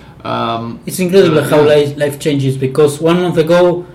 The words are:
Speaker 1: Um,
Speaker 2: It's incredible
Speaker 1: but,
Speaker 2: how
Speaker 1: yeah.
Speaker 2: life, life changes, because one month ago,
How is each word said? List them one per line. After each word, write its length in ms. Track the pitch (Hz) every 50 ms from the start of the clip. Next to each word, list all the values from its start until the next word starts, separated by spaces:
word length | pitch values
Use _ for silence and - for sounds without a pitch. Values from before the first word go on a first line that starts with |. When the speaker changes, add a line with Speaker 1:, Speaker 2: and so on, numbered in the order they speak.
| - - - -
Speaker 1:
Um, 580 | - 117 120 117 117 117 117 113 117 117 - - -
Speaker 2:
It's 140 | 170 - -
incredible 360 | 185 170 185 196 180 165 156 147
Speaker 1:
but, 80 | 135 131
Speaker 2:
how 100 | 160 151
Speaker 1:
yeah. 120 | 147 151 151
Speaker 2:
life, 220 | 147 147 135 143
life 220 | 147 147 143 139 -
changes, 380 | - 160 143 139 135 135 131 -
because 420 | 139 131 - 156 151 139 - -
one 220 | 160 165 175 180
month 160 | 180 170 165 170
ago, 480 | 156 160 175 180 180 180 165 175 - -